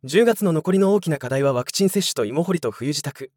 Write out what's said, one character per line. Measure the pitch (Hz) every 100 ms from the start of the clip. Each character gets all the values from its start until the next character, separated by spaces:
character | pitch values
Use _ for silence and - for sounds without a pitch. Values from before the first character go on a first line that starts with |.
十 | 131 170 233
月 | 220
の | 196
残 | 160 185
り | 190
の | 196 202
大 |
き | 175
な | 147
課 | 123
題 | 135
は | 139
ワ | 123
ク | 123
チ | - 196
ン |
接 | 202
種 | 190
と | - 107
芋 | 135
掘 | 175
り | 175
と | -
冬 | - 131
支 | 147
度。 | - - 135